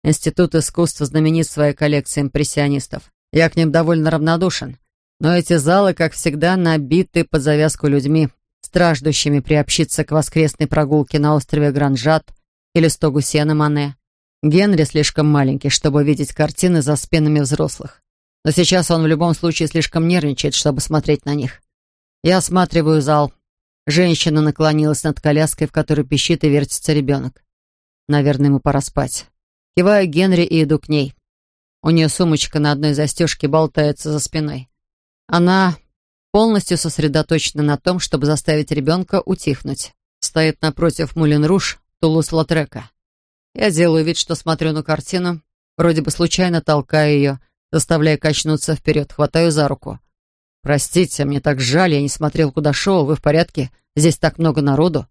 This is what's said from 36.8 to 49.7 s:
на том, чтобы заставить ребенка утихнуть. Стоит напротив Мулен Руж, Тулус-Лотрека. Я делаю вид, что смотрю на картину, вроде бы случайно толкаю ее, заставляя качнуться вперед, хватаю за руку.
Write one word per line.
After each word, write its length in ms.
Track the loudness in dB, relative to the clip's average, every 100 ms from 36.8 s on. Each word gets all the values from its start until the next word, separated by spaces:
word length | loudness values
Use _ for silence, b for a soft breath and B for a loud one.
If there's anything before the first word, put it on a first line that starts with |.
| -2 -2 0 0 0 -2 -2 -2
на 140 | -2 0
том, 220 | -2 -4
чтобы 260 | -4 -2
заставить 480 | 0 0 0 -2 -2
ребенка 480 | -2 0 -2 -2 -4
утихнуть. 720 | -2 -4 -4 -6 -8 -10 -12 _ _ _
Стоит 420 | -6 0 0 0
напротив 520 | -4 0 -2 -2 -6
Мулен 300 | 0 2 2
Руж, 340 | 2 0 -2 -10 _ _
Тулус-Лотрека. 840 | 0 0 0 -2 0 -2 -4 -12 -18 _ _ _ _ _ _
Я 160 | -2 -2
делаю 320 | 2 2 2
вид, 140 | 0 -4
что 180 | -6
смотрю 380 | -6 -4 -2 -2
на 100 | -4
картину, 600 | -4 -6 -4 -4 -4 -6 _ _ _ 0
вроде 240 | 0 2
бы 100 | -2
случайно 520 | -2 -2 0 0 0
толкаю 520 | 0 -2 0 0 2
ее, 240 | 2 0 -4 _ _ _
заставляя 460 | -4 0 2 2 2
качнуться 580 | 0 -2 -2 -2 -2
вперед, 380 | -2 0 -2 -4
хватаю 380 | -4 -2 2 2
за 180 | 2
руку. 320 | 0